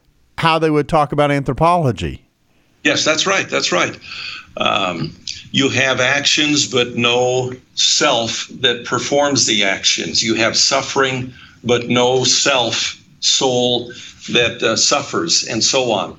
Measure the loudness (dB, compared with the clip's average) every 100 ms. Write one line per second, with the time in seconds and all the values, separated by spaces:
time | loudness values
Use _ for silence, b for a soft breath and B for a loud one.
0 | b _ _ -2 2 4 4 2 2 2
1 | 2 2 2 2 0 2 2 4 2 0
2 | -6 -8 -16 _ _ _ _ _ 0 0
3 | 0 0 0 0 -2 -2 0 0 -2 -4
4 | B B B B B -4 -2 0 -2 -4
5 | -8 -8 -14 B B 0 0 2 0 2
6 | 0 0 0 0 2 0 0 0 -2 0
7 | 0 2 2 0 -2 -8 _ -2 0 2
8 | 2 0 -2 -6 -10 -2 -2 -2 -4 -4
9 | 0 0 2 2 0 2 0 0 0 -2
10 | -2 -2 0 0 0 2 0 0 -2 0
11 | 0 -2 -8 B B B -2 0 2 2
12 | 4 2 2 2 2 2 0 -2 -4 -8
13 | -18 -6 -2 2 2 2 0 0 -4 B
14 | B B -2 2 2 0 0 2 2 0
15 | -2 -4 0 -2 0 -2 0 2 2 0
16 | -2